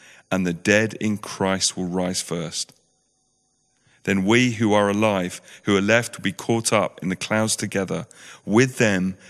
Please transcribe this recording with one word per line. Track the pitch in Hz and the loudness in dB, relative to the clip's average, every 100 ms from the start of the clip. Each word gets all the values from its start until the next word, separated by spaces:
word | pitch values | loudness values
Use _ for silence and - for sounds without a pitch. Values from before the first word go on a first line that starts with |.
| - - - | -20 -18 -6
and | 95 90 | -2 -2
the | |
dead | 85 104 104 110 | -2 2 2 2
in | - 107 101 | -2 -4 -4
Christ | - - 95 95 - - | -6 -4 -2 0 -2 -4
will | 90 | -4
rise | 90 90 90 | -2 -2 -4
first. | - 85 80 - - _ _ _ _ _ _ _ _ _ _ _ _ _ | -6 -6 -6 -8 -10 _ _ _ _ _ _ _ _ _ _ _ _ _
Then | - 98 | -2 0
we | 95 117 127 | 4 4 2
who | 110 110 | 0 2
are | 104 101 | 4 2
alive, | 101 110 95 90 - - - | 2 2 0 -2 -8 -18 -8
who | - 101 | 0 2
are | |
left, | 101 117 120 - | 4 2 2 -6
will | |
be | 101 | -8
caught | - - 113 - | -6 -2 -2 0
up | 110 - - | 0 0 -4
in | 92 | -6
the | 90 | -6
clouds | - 110 110 - | -2 0 0 -2
together | 104 98 90 85 - - - - | -4 -4 -4 -6 -8 -18 -20 -14
with | - 107 131 - | 0 2 2 2
them | 113 95 92 95 | 2 2 -2 -6